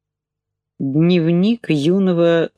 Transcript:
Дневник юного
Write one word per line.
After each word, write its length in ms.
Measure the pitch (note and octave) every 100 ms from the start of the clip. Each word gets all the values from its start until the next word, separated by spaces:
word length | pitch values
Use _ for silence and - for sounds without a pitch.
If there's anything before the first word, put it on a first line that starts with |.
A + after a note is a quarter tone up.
| _ _ _ _ _ _ _ -
Дневник 920 | C#3 C#3+ E3+ F3+ D#3+ E3+ G3+ A#3 -
юного 800 | D3+ D3 F#3+ F#3+ E3+ E3+ E3 D#3+